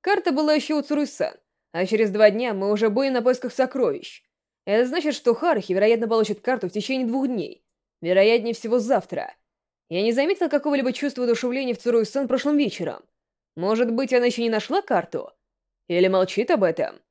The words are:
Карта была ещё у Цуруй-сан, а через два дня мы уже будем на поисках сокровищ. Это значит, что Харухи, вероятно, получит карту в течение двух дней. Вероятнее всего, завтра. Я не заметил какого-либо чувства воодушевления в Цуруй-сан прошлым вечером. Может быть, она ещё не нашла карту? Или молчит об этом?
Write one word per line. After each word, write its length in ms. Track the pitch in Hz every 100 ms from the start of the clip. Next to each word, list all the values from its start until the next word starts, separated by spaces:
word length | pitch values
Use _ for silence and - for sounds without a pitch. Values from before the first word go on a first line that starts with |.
Карта 320 | - 403 359
была 220 | 269 302
ещё 240 | 302 - 302
у 40 |
Цуруй-сан, 520 | 285 294 285 - - - _ _ _
а 140 | 165 190
через 240 | 214 220
два 200 | 202 214
дня 240 | 202 247
мы 160 | 196 196
уже 200 | 208 226
будем 240 | 208 277
на 80 | 254
поисках 300 | 233 254 247
сокровищ. 680 | - 262 277 214 139 - - _ _ _ _
Это 220 | - 208 254
значит, 280 | 320 302
что 200 | 254 -
Харухи, 380 | 226 349 269 -
вероятно, 360 | 185 214 226 226
получит 320 | 226 214 208
карту 280 | - - 185
в 40 |
течение 340 | 208 208 262 240
двух 200 | 254 262
дней. 380 | 240 160 - _ _ _ _
Вероятнее 520 | 165 185 208 233 226
всего, 240 | 226 226 240
завтра. 560 | 220 247 - 175 - - _ _ _ _ _
Я 140 | 170
не 100 | 214
заметил 380 | 233 302 381 330
какого-либо 420 | 285 294 285 262
чувства 300 | - 277 254
воодушевления 520 | 247 233 247 254 262
в 40 | 226
Цуруй-сан 500 | 240 240 214 269 269
прошлым 300 | 262 285 294
вечером. 440 | 262 - 156 - _ _ _ _ _ -
Может 340 | 185 220 233
быть, 220 | 226 269
она 140 | 254 247
ещё 160 | 240
не 80 | 233
нашла 320 | 220 208 330
карту? 500 | 403 208 165 - - _ _ _ _ _ _
Или 200 | 175 185
молчит 420 | 190 185 - 240
об 140 | 311
этом? 360 | 185 165 147 - _